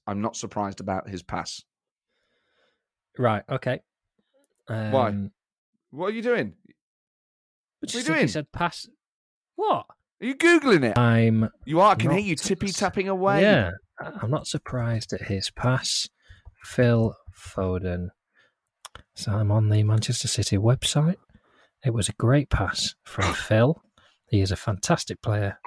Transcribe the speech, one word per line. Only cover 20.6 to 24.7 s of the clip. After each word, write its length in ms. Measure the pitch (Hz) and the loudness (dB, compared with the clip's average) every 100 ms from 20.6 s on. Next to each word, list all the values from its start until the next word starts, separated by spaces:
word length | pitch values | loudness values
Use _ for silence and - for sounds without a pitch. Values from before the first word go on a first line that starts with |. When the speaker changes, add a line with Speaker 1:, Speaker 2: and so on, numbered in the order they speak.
| 113 127 - 147 156 185 _ _ _ _ _ _ | 2 2 0 2 2 0 _ _ _ _ _ _
Speaker 2:
"It 100 | 131 | -2
was 140 | 113 98 | -2 -2
a 60 | |
great 360 | - 110 143 135 | 0 2 4 2
pass 460 | - 95 - - - | 0 0 -4 -6 -8
from 300 | - - 92 | -12 -4 -2
Speaker 1:
<laughs> 0 | |
Speaker 2:
Phil. 480 | - - 110 123 - _ _ _ _ _ | -2 0 4 4 0 _ _ _ _ _
He 100 | 101 | 0
is 100 | 95 | 0
a 40 | 92 | -2
fantastic 680 | - | -4